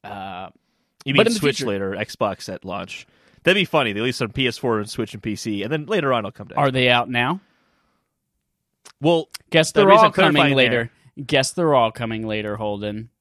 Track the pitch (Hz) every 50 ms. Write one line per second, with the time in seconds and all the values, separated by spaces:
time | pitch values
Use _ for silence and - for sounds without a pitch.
0 | - 101 104 101 95 98 92 90 95 90 _ _ _ _ _ _ _ _ _ _
1 | - 135 135 165 214 226 233 214 151 143 131 - 139 117 101 98 98 95 98 95
2 | 107 - - _ 117 101 95 - - - 95 87 - 95 90 98 92 95 - -
3 | - _ _ _ _ _ _ _ _ 165 185 208 185 - - 156 131 110 98 104
4 | 113 127 123 - 123 107 - 135 135 123 113 - - 123 113 107 104 104 - -
5 | 113 104 - 107 - 117 104 98 - 113 107 101 98 110 151 156 151 170 220 196
6 | 151 139 127 117 104 98 - - 104 - - - 143 139 127 131 127 123 123 120
7 | 120 - 127 120 120 131 165 190 _ _ _ _ _ _ _ _ _ _ _ _
8 | _ _ _ _ _ _ _ _ _ _ _ _ _ _ _ _ _ - - _
9 | 139 156 170 165 160 _ _ - _ _ - 165 156 - - 214 202 196 196 214
10 | 220 214 202 - 180 160 147 147 156 143 135 135 127 123 120 120 117 117 _ _
11 | _ _ _ - 143 120 143 135 131 - - - 170 160 147 131 117 113 110 -
12 | 120 113 113 110 110 110 107 107 107 104 104 107 110 104 104 101 104 104 104 107
13 | 113 117 _ _